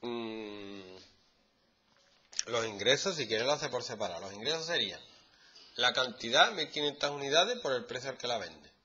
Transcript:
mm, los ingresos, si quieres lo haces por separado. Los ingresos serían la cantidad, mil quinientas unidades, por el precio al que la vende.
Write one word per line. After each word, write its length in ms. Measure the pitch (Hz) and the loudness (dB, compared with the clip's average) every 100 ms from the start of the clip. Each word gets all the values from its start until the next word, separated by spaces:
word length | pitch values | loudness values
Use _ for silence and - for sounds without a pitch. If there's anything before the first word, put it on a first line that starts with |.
mm, 960 | 120 120 113 110 107 104 101 101 92 92 92 - _ _ _ _ _ _ _ _ _ _ _ - - | -4 -4 -4 -6 -8 -8 -12 -12 -14 -16 -20 -20 _ _ _ _ _ _ _ _ _ _ _ -4 0
los 200 | 117 113 | 0 0
ingresos, 500 | 101 104 143 196 170 | 0 4 4 4 -2
si 100 | 117 | 0
quieres 180 | 107 123 | 2 2
lo 60 | |
haces 160 | 147 147 | 2 0
por 140 | 123 | -4
separado. 400 | 117 110 104 85 | -4 -4 -4 -4
Los 100 | 95 | -8
ingresos 320 | 101 117 165 | -6 -2 -2
serían 360 | 160 165 104 87 - - - - - - - - | 0 0 0 -4 -14 -20 -20 -20 -20 -20 -20 2
la 160 | 123 | 2
cantidad, 600 | 120 127 107 117 131 180 | 4 0 -2 2 6 6
mil 180 | 208 147 | 6 -4
quinientas 400 | 151 147 139 143 | 0 -2 0 -2
unidades, 500 | 143 139 147 196 240 | -2 2 4 4 2
por 140 | 151 | 0
el 100 | 131 | -2
precio 240 | 110 131 135 | -2 -8 -6
al 80 | 127 | -6
que 100 | 123 | -4
la 120 | 117 | -4
vende. 320 | 90 78 - - | -4 -12 -20 -20